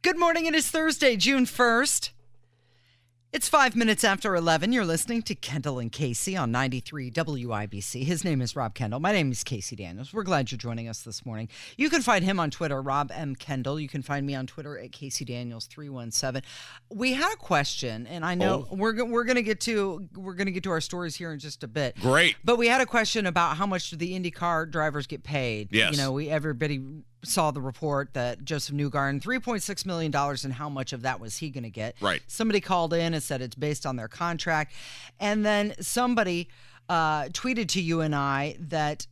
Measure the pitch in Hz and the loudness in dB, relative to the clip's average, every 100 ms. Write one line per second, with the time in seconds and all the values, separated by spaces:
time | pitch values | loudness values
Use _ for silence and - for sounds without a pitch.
0 | 359 339 339 330 330 311 - 320 320 - | 2 4 4 4 2 2 2 2 0 4
1 | 277 220 233 269 247 - 247 233 269 - | 4 6 4 4 4 4 4 6 4 0
2 | - - - - _ _ _ _ _ _ | -2 -12 -20 -20 _ _ _ _ _ _
3 | _ _ _ - - 302 262 233 226 208 | _ _ _ -4 4 6 6 6 4 6
4 | 220 196 214 180 165 160 190 254 180 165 | 4 4 2 2 4 4 4 2 2 0
5 | - 233 - - - 143 143 127 117 - | 0 -2 -2 -6 -4 -2 -2 -2 -4 -2
6 | 143 120 - 185 123 123 131 127 - 151 | -2 0 -2 0 2 2 0 -2 -6 -10
7 | 123 117 156 139 120 107 104 98 - 127 | -4 -2 -2 -4 -4 -4 -4 -6 -8 -4
8 | 135 170 180 139 120 143 117 - 110 123 | -2 0 0 0 0 -2 -4 -2 -4 0
9 | 175 208 143 117 - 113 - 104 90 92 | 2 2 2 -2 -4 -6 -6 -10 -10 -10
10 | 135 214 185 160 123 127 117 117 117 110 | -8 -6 0 0 0 -4 -6 -6 -6 -10
11 | 117 107 123 110 113 - - - 294 311 | -10 -12 -8 -8 -8 -12 -16 -2 2 4
12 | 247 202 185 190 156 - 156 135 135 139 | 4 4 4 2 0 0 -2 -2 0 0
13 | 143 - 151 131 - 135 127 151 143 151 | 0 -4 -6 -6 -4 -4 -2 -4 -4 -6
14 | 127 143 139 139 127 - 143 143 135 - | -4 -2 -2 -4 -6 -8 -12 -12 -14 -12
15 | 139 - 120 120 120 113 - - 147 131 | -8 -6 -6 -6 -8 -10 -12 -12 -12 -10
16 | 117 - 135 127 - - - - _ 202 | -4 -2 -2 -4 -8 -16 -16 -20 _ -2
17 | 254 262 349 403 - 156 - - 123 110 | 0 2 0 -2 0 2 2 -4 -6 -6
18 | 120 170 160 180 196 190 131 190 220 220 | -8 -4 -2 2 2 2 -2 0 0 0
19 | 240 233 233 247 220 208 233 220 196 170 | 0 0 2 2 2 -2 0 0 0 -4
20 | 185 190 190 180 196 185 190 160 - 180 | -10 -12 -12 -2 -2 -2 0 -2 -2 -6
21 | 170 - 170 147 147 - 113 147 135 - | -6 -6 -8 -8 -10 -12 -6 -2 -2 2
22 | 127 143 175 - 190 240 233 254 247 240 | 4 8 6 4 2 4 6 4 4 2
23 | 214 226 190 170 170 151 196 180 - 160 | 2 2 2 2 2 2 0 0 -4 -6
24 | 170 185 175 - 175 160 160 160 156 147 | -4 -2 -4 -2 0 0 0 0 0 0
25 | 135 135 131 143 123 107 101 107 107 147 | -6 -8 -4 -2 0 -2 2 4 4 4
26 | 135 135 151 156 151 123 151 139 135 156 | 0 -2 -2 -2 -2 -2 -2 -4 -6 -14
27 | - _ - - 156 143 131 - 156 139 | -18 _ -2 2 2 0 -6 -4 0 0
28 | 139 135 123 120 135 147 - 143 143 147 | -2 -2 -2 -4 -4 -4 -2 -2 0 2
29 | 139 139 202 254 247 220 - 196 190 170 | 0 0 -2 -2 0 -2 -2 -4 -4 -2
30 | 160 143 143 131 135 123 147 135 127 127 | 0 2 0 -2 -6 -6 -6 -6 -6 -4
31 | 127 123 110 - 156 131 113 107 110 - | -4 -4 -6 -8 -8 -8 -8 -6 -8 0
32 | 101 82 - - 226 202 - 185 165 165 | 0 0 -2 -2 2 2 2 2 4 2
33 | 165 160 - 135 123 127 151 147 143 127 | 2 -2 -2 -4 -6 -4 -2 -2 -4 -6
34 | 110 - 170 165 170 156 151 - - - | -8 -4 -2 -2 0 0 0 -8 -14 -16
35 | - - 208 214 208 208 208 - - 240 | -18 -4 0 2 4 4 2 -2 -2 2
36 | 247 233 196 175 170 - - - - 170 | 4 4 2 0 -4 -14 -20 -18 0 2
37 | 160 151 143 - 254 240 202 196 165 165 | 4 2 -2 -4 -2 0 0 0 2 2
38 | 156 147 139 139 147 - 160 160 151 151 | 2 2 2 0 -2 -6 -4 0 0 -2
39 | - | -10